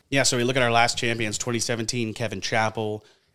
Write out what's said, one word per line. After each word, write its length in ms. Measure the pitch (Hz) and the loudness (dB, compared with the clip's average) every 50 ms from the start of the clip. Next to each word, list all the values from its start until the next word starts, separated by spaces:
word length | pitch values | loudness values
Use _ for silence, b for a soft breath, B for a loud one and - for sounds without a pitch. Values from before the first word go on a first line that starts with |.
| _ - | _ -2
Yeah, 140 | 139 139 127 | 0 2 2
so 140 | - 135 120 | 2 2 2
we 60 | 120 | 2
look 120 | 123 131 | 2 2
at 60 | 139 123 | 2 4
our 80 | 117 | 4
last 260 | 117 117 117 117 - - | 6 6 4 4 2 0
champions, 400 | 127 117 117 113 113 107 107 - | -2 -2 -2 -2 -2 -4 -4 -4
twenty 220 | - 123 117 113 | -4 -4 -4 -2
seventeen, 540 | - - 120 113 113 107 - 123 113 110 104 | -2 -2 -4 -4 -4 -4 -4 -4 -4 -4 -4
Kevin 260 | - 117 107 101 95 | -4 -6 -6 -6 -6
Chappell, 640 | - - 123 113 110 107 104 117 110 107 107 107 - b b b b b b | -6 -2 0 0 0 0 0 -2 -4 -4 -4 -6 -10 b b b b b b